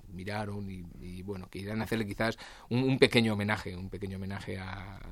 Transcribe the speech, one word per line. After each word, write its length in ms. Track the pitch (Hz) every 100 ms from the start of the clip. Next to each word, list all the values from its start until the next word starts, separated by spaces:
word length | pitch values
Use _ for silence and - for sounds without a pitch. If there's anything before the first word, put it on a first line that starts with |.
| -
miraron 580 | 87 92 104 107 101 98
y, 140 | 92 87 -
y, 220 | 90 90
bueno, 260 | 95 95 -
que 80 | 92
irán 220 | 98 110
a 40 |
hacerle 220 | 104 117 101
quizás 300 | - 113 - - - -
un, 160 | 120
un 140 | 131 131
pequeño 340 | 123 123 113
homenaje, 420 | 104 104 107 95
un 140 | 90 95
pequeño 300 | 95 98 95
homenaje 400 | 95 98 - 98
a, 420 | 92 95 95 95 -